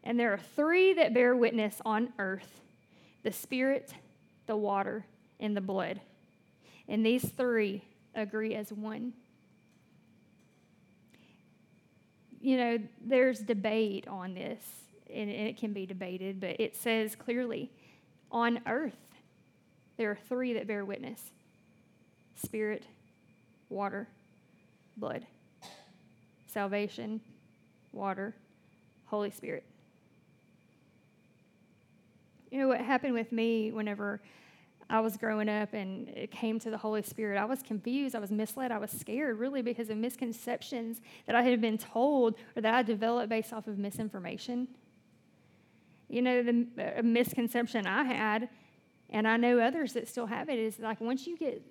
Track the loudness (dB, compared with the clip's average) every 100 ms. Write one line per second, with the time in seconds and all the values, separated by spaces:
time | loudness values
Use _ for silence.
0 | 0 2 2 0 -2 2 6 8 8 8
1 | 6 6 6 6 4 4 0 -2 0 2
2 | 0 -2 -4 -4 -10 -20 -20 _ _ -20
3 | -20 _ -6 -6 -4 2 2 2 -4 -20
4 | -20 _ _ _ -4 0 2 0 0 -4
5 | -8 -20 _ _ -2 0 0 -2 -2 -6
6 | -12 -20 _ _ _ _ -20 -20 -2 2
7 | 4 4 0 0 2 4 2 -2 -10 _
8 | _ -6 -4 -2 -2 -4 -6 -8 -8 -6
9 | -8 -10 _ _ _ _ _ _ _ -20
10 | _ _ _ _ _ _ _ _ _ _
11 | _ -20 -20 _ _ _ _ _ _ _
12 | _ _ _ -4 2 2 4 0 -2 -12
13 | 2 6 6 2 -2 0 2 2 2 0
14 | -8 -10 -8 -8 -8 -8 -12 -18 -20 -20
15 | -12 -6 -4 -2 -4 -2 -4 -4 -6 -6
16 | -6 -4 -6 -4 -4 -2 -2 0 0 2
17 | 0 -4 -2 -2 -2 -4 -8 -12 -20 -20
18 | _ _ _ 2 2 2 0 -2 -2 -8
19 | -20 -20 _ _ _ _ _ _ _ -4
20 | -4 -4 -4 -2 0 -2 -2 -4 -4 -8
21 | -8 -12 -16 -20 _ _ _ _ _ _
22 | _ _ _ -14 -8 -2 -2 -4 -8 -20
23 | _ _ _ _ _ _ _ -4 -2 -4
24 | -10 -18 _ _ _ _ _ _ _ -8
25 | -6 -6 -10 _ _ _ -20 -20 -20 -20
26 | -20 -20 _ _ -10 -4 -2 -2 -4 -6
27 | -8 -8 -10 -20 _ _ _ _ _ -6
28 | -4 -4 -6 -10 _ _ _ _ _ _
29 | -6 -4 -4 -6 -8 -8 -10 _ _ _
30 | _ _ _ _ _ _ _ _ _ _
31 | _ _ _ _ _ _ _ _ _ _
32 | _ _ _ _ -8 0 2 4 4 2
33 | 2 0 0 0 2 2 0 -2 -4 -2
34 | -4 -6 -12 -20 -20 -20 _ _ 0 2
35 | 2 -2 -2 0 0 0 -2 -4 -6 -8
36 | -10 -10 -10 -4 -2 -2 -4 -6 -2 -2
37 | -4 -6 -2 0 0 -2 -4 -6 -2 0
38 | 0 -2 -2 -2 -2 -4 -4 -2 -4 -8
39 | -6 -2 -2 0 -2 -2 -2 -2 -4 -2
40 | -2 -2 -6 -4 -4 -6 -4 -6 -6 -8
41 | -14 -16 2 4 6 4 2 0 -2 2
42 | 4 6 4 2 -8 -2 2 4 2 2
43 | 2 2 0 -2 -2 -8 -6 -4 -4 -4
44 | -6 -6 -8 -8 -4 -4 -4 -8 _ _
45 | _ _ _ _ _ _ _ _ _ _
46 | _ 0 4 4 4 4 2 -2 -4 2
47 | 4 4 2 0 0 0 0 0 0 0
48 | 0 0 0 0 -2 -10 -20 _ _ _
49 | -6 0 4 6 6 6 6 2 -2 -4
50 | -6 -6 -4 -4 -2 -2 -2 -4 -6 -4
51 | -2 -2 -4 -4 -4 -4 -12